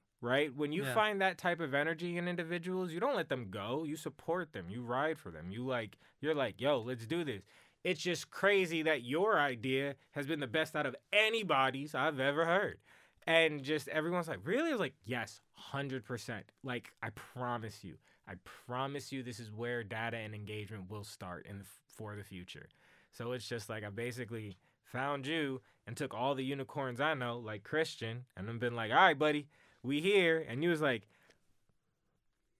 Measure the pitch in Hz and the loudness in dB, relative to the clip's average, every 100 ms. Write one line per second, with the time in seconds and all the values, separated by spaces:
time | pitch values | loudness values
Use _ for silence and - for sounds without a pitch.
0 | _ - 120 135 151 131 147 160 135 127 | _ -8 2 2 2 0 -2 0 0 4
1 | 214 202 190 175 180 170 151 139 151 160 | 2 4 2 2 0 0 0 2 2 0
2 | 175 170 175 175 165 170 175 185 185 165 | -2 -2 -2 -2 -2 -4 -2 -2 -2 0
3 | 262 233 151 127 104 101 104 143 160 156 | 0 0 0 -2 -4 -6 -2 -2 -2 -6
4 | 147 - - 175 160 104 87 117 117 127 | -8 -8 -2 -2 -2 -8 -8 -8 -2 0
5 | 156 156 98 78 87 107 127 123 107 - | 2 0 -6 -10 -8 -6 -2 -2 -4 -12
6 | - - 147 151 123 - 131 135 110 127 | -20 -6 -2 0 0 0 2 2 0 -6
7 | 113 170 151 101 - - - _ 180 175 | -4 -2 -2 -4 -8 -20 -20 _ -2 -2
8 | 180 160 - - 196 196 175 165 156 147 | 0 -2 -4 2 4 6 4 2 2 2
9 | 120 151 214 180 143 120 131 135 139 139 | 2 2 4 4 4 2 0 0 0 -6
10 | _ 143 139 160 127 156 156 156 143 123 | _ -8 -4 -2 0 0 0 0 -2 -4
11 | - 202 220 226 196 135 131 131 147 151 | 2 4 4 2 4 4 4 2 -4 0
12 | 147 139 135 147 165 185 165 - _ - | 0 4 2 4 4 4 2 -4 _ -20
13 | _ _ - 165 160 147 131 151 - 156 | _ _ 4 6 6 2 -2 -2 0 0
14 | 160 180 165 98 113 240 330 247 143 - | 0 0 -2 -6 0 0 2 0 -2 -6
15 | 104 123 110 - _ - - 139 139 131 | -6 -4 -4 -10 _ -20 -8 -4 -4 -4
16 | - 120 - 107 - _ 135 123 - - | -6 -8 -6 -10 -10 _ -6 -6 -8 -10
17 | 117 - - 123 123 120 110 - 92 - | -10 -10 -14 -6 -4 -2 -4 -10 -14 -16
18 | _ _ - 92 - - - 123 135 143 | _ _ -16 -16 -16 -20 -8 -4 -2 -4
19 | 139 135 123 113 110 107 120 120 104 110 | -8 -8 -8 -10 -10 -6 -4 -4 -4 -4
20 | 117 117 107 107 104 107 101 110 92 107 | -4 -4 -8 -10 -8 -8 -8 -10 -10 -10
21 | 98 - 92 87 - 101 98 - _ - | -10 -12 -10 -10 -10 -12 -14 -20 _ -12
22 | 107 104 98 92 90 - - _ _ - | -10 -10 -10 -12 -12 -14 -16 _ _ -20
23 | _ - 120 123 - 120 107 110 104 101 | _ -10 -6 -6 -6 -8 -6 -8 -6 -6
24 | 120 120 107 113 104 95 _ _ _ 127 | -6 -6 -8 -8 -8 -12 _ _ _ -4
25 | 139 143 135 165 143 131 _ _ - 120 | -2 -2 -2 -2 0 -4 _ _ -12 -6
26 | 143 107 131 135 131 139 131 147 131 120 | -6 -2 0 0 -2 -4 -4 -4 -4 0
27 | 151 143 123 120 110 107 - 151 160 - | 0 0 -2 -4 -6 -10 -2 0 0 -2
28 | 113 120 127 - 104 117 123 117 110 135 | -6 -6 -10 -10 -6 -2 -2 -2 4 8
29 | 185 139 151 147 139 _ _ _ 120 147 | 8 8 4 2 -2 _ _ _ -2 0
30 | 180 202 170 160 143 123 170 160 151 117 | 4 6 6 4 0 0 2 4 4 2
31 | - _ _ _ _ _ _ _ _ _ | -4 _ _ _ _ _ _ _ _ _
32 | _ _ _ _ _ | _ _ _ _ _